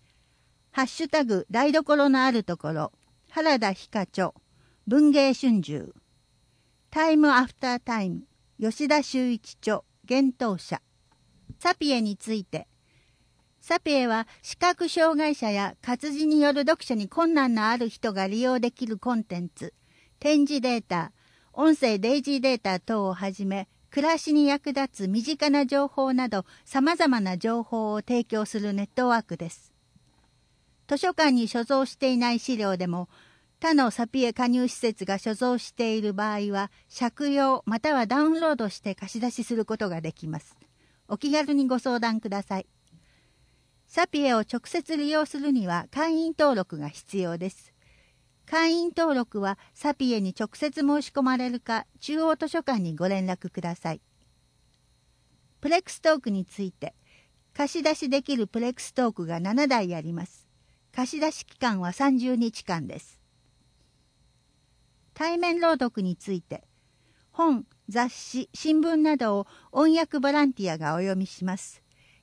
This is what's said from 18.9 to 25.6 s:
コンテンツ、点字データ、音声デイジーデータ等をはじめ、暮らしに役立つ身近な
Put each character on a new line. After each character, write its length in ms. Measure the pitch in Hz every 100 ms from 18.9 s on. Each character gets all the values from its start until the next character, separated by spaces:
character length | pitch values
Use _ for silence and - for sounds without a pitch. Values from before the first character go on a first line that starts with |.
| 214
コ 160 | 247
ン 120 | 233
テ 160 | - 175
ン 100 | 175
ツ、 220 | - - - _ _ _ _
点 260 | 294 302 285
字 140 | 285
デ 200 | 247 233
ー 40 |
タ、 280 | - 175 160 - _ _ _
音 220 | - 311
声 240 | 302 247 208
デ 200 | 226 285
イ 40 |
ジ 100 | 277
ー 60 | 277
デ 180 | 269 247
ー 20 |
タ 180 | 196 185
等 280 | - 220 196
を 60 |
は 200 | 180 196
じ 120 | 190
め、 240 | 196 196 196 _ _
暮 160 | 285 302
ら 120 | 320
し 140 | -
に 140 | 302 285
役 260 | 285 294
立 340 | 269 269 - 190
つ 20 |
身 140 | 214
近 280 | 254 302 294
な 160 | 285